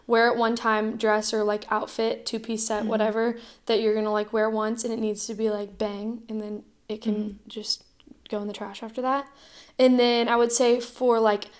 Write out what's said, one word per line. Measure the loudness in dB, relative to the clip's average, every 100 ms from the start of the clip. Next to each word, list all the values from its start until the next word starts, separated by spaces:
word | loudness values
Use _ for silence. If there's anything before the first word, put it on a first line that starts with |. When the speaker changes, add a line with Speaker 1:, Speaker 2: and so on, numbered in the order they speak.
| 0
Speaker 1:
wear | 4 4
it | 4
one | 0 0
time | 0 0 0 0
dress | 0 2 0
or, | 0
like, | 0 -2 -2
outfit, | -4 -4 -2 -2 -4 -6
two-piece | -8 -4 -4 -2
set, | -2
Speaker 2:
Mm-hmm. | -2
Speaker 1:
whatever, | 0 0 0 -2 -4 -12 -10 -2
that | 0
you're | 2
gonna, | 0 0
like, | -2 -2
wear | 0 0
once | 0 -2 -2
and | -4
it | -4
needs | -4 -4 -6
to |
be, | -2 -2
like, | -2 -6 -6
bang, | -6 -6 -8 -10 -8
and | -8
then | -8 -10 -14 _ -12
it | -6
can | -2
Speaker 2:
Mm-hmm. | -2 -4 -10 -14
Speaker 1:
just | -10 -8 -8 _ _ -20 -20 -8
go | -6
in | -6
the |
trash | -8 -12 -12
after | -12 -4
that. | -2 -2 -4 -14 -20 -20 -8 4
And | 6 6
then | 4 4 2
I | 4
would | 4
say | 4 4 4
for, | 0 -2 2 4
like, | 4 2 -4 -20